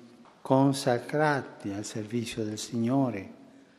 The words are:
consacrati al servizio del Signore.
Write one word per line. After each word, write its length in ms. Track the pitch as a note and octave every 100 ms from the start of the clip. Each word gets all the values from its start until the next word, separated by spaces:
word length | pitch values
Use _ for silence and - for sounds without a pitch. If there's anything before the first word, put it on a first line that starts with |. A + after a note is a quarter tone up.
| - - - - -
consacrati 1300 | C3+ C#3 C#3 - A#2+ - D3+ D3+ C#3 A2+ - G#2 G2
al 80 |
servizio 600 | G#2+ A2+ G#2+ A#2+ A2 -
del 120 | G#2+ G#2+
Signore. 720 | - B2 A#2 C#3 C3 G2+ F#2 - - - -